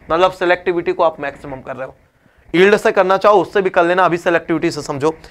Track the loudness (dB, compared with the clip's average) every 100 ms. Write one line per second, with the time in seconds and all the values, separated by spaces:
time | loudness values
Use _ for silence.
0 | -6 0 0 0 -2 -2 -2 -4 -4 -2
1 | -2 -2 -10 -12 -16 -16 -14 -14 -14 -18
2 | _ _ _ _ _ 2 4 4 2 2
3 | 2 2 4 4 2 -2 0 0 2 2
4 | 0 0 -2 -2 -2 -4 -4 -6 -8 -4
5 | -4 -4 -12